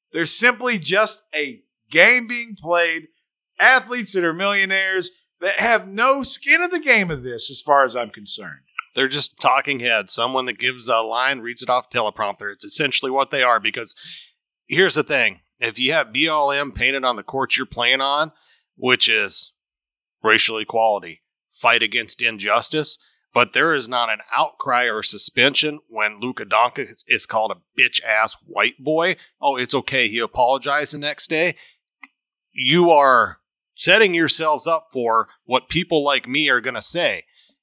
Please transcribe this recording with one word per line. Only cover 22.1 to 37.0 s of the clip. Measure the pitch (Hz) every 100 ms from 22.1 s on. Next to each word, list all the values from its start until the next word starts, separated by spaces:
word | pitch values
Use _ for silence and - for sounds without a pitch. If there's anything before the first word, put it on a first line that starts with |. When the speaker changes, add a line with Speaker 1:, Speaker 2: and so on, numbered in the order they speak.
| -
Speaker 2:
injustice, | 120 110 104 113 - 156 147 - _ _ _
but | 120 120
there | 131 160
is | 147 113
not | 123 117
an | 107 -
outcry | 123 151 - 139 123
or | 123 107
suspension | 101 107 - - 131 135 151 147 _
when | 110 107 104
Luka | 123 123 104
Doncic | 110 123 143 113 113 -
is | 120 -
called | 113 110
a | - _ -
bitch-ass | 123 - 113 110 110 - 98
white | 98 110 -
boy. | 135 160 175 180 - _
Oh, | 143 131
it's | 123
okay. | 139 - 135 117
He | 117
apologized | 113 123 123 135 135 147 143
the | 151
next | 147 143 -
day. | 160 170 156 - _ _ _ - _ _ _ _
You | - 127 165 170
are | 151 139 123 101 - _ _ _
setting | - - 196 208
yourselves | 170 160 - 156 143 170
up | 160 -
for | 131 117 113 107 _ -
what | 123 -
people | 160 180 160
like | 143 131 120
me | 143 147
are | 123
gonna | 123 117
say. | - 170